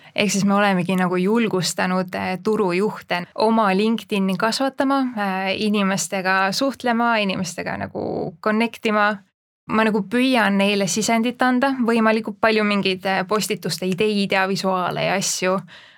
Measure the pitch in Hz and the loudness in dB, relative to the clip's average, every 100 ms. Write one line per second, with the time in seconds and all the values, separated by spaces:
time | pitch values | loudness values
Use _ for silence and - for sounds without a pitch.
0 | - - 202 196 202 202 202 185 175 185 | -8 -2 0 0 2 4 4 2 0 0
1 | 180 180 185 233 220 185 175 - 190 185 | 0 0 2 2 0 0 -2 -2 -2 -2
2 | 185 190 190 185 196 214 190 175 208 - | -2 -4 -4 -4 -2 0 0 0 -2 -4
3 | - 175 180 - 220 226 208 185 220 226 | -6 -6 -4 -2 2 2 2 2 2 0
4 | - 202 190 185 220 226 269 262 269 277 | -2 -2 0 0 -2 0 -2 -2 0 0
5 | 254 220 202 190 190 190 214 208 190 196 | -2 -4 -4 -2 -2 -2 0 0 0 0
6 | - 196 185 190 190 190 277 - 240 233 | -2 -4 0 2 2 0 -2 -2 -2 0
7 | 233 220 202 185 180 - 180 196 196 - | 2 0 0 -2 -6 -8 -8 -6 -8 -6
8 | - - - - 214 214 226 - 226 208 | -6 -4 -6 -6 -2 0 0 -2 -2 2
9 | 208 202 - _ _ _ - 214 220 214 | 0 -2 -10 _ _ _ -4 0 2 2
10 | 196 247 262 247 202 196 202 202 196 220 | 0 0 2 2 2 2 2 2 0 -2
11 | 208 226 233 247 254 247 277 262 226 233 | 0 0 0 0 0 2 2 0 0 2
12 | 220 220 220 196 226 214 208 202 190 185 | 4 2 -2 0 2 4 2 2 0 0
13 | 190 190 185 208 196 214 185 - 185 180 | -2 -2 0 -2 -2 -4 -4 -4 -2 0
14 | 214 202 196 196 190 190 190 185 175 151 | 0 0 0 0 0 0 0 0 -2 -2
15 | 160 180 - - 185 190 - - - | 0 0 -2 -2 0 0 -4 -16 -20